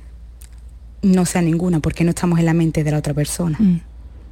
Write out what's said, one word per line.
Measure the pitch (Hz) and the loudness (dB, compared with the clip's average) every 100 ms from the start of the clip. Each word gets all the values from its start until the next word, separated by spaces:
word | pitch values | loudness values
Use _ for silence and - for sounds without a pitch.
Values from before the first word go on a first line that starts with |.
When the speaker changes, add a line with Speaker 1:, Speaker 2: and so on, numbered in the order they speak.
| - - - - - - - - - - | -20 -20 -20 -20 -20 -20 -20 -20 -20 -2
Speaker 1:
no | 202 185 170 | 2 4 2
sea | 185 | 2
ninguna, | 170 165 180 165 | 2 0 0 0
porque | 156 - | -2 0
no | 170 | 0
estamos | 160 175 165 | 0 0 2
en | 165 | 2
la | |
mente | 165 165 160 | 2 2 0
de | 151 | 0
la | 151 | 0
otra | 151 | -2
persona. | 147 147 - 175 151 | -2 -4 -2 -2 2
Speaker 2:
Mm. | 202 170 - - - - - | 2 2 -2 -20 -20 -20 -20